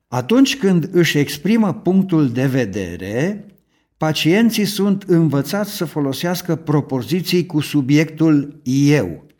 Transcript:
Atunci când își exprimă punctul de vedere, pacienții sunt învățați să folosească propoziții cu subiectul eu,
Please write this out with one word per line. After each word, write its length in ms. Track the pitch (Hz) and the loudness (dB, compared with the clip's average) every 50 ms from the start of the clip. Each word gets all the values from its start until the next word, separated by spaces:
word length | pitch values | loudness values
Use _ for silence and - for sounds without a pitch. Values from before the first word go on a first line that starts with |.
| _ _ | _ _
Atunci 500 | 127 127 123 127 220 262 269 - 202 - | -6 -6 -2 0 4 4 4 4 2 0
când 320 | - 196 185 170 147 - | 0 2 2 2 0 0
își 260 | - 180 170 156 - 147 | 2 2 2 2 2 0
exprimă 560 | 143 - - - - 180 226 233 220 190 151 | 0 0 -4 -6 -2 0 2 2 2 0 -2
punctul 560 | - - 175 185 190 190 190 170 156 151 127 | -2 -2 2 2 2 2 2 2 2 2 2
de 160 | 113 127 131 | 0 0 -2
vedere, 1000 | 143 123 135 120 101 90 104 95 87 87 80 92 98 107 123 151 190 208 196 - - _ _ _ _ _ _ _ _ _ _ | 0 0 0 -2 -2 -4 -6 -6 -6 -8 -10 -8 -6 -4 -2 -2 -2 -4 -6 -12 -18 _ _ _ _ _ _ _ _ _ _
pacienții 680 | 156 156 151 - - 156 175 214 233 226 226 220 208 | -4 -4 -2 0 0 2 2 4 4 2 2 0 -2
sunt 380 | - - - 196 208 196 196 - - | -2 -2 -2 0 0 0 -2 0 2
învățați 680 | 180 170 165 156 131 139 135 - - 202 208 208 - | 2 2 4 2 2 0 -2 -2 -4 -4 -4 -6 -6
să 100 | - 175 | -8 -8
folosească 680 | 147 - 156 143 139 131 - - 175 180 175 - - 165 | -6 -4 -4 -4 -4 -4 -4 -4 -4 -4 -4 -4 -4 -4
propoziții 880 | 156 - - 151 147 131 - 131 127 117 104 156 185 165 - 175 180 156 | -4 -2 0 0 0 0 -2 -4 -6 -4 -2 -4 -4 -2 0 0 -2 -2
cu 140 | 143 151 151 | 0 -2 -4
subiectul 1000 | 143 - - 147 135 127 147 147 160 156 151 156 160 160 151 143 135 - - - _ 123 131 139 143 143 | -4 -2 -2 -2 0 2 2 2 2 0 -2 0 2 2 4 2 0 -2 -8 -10 _ -2 0 2 4 4
eu, 380 | 151 143 101 87 78 - - - _ _ | 4 2 2 -2 -6 -12 -16 -20 _ _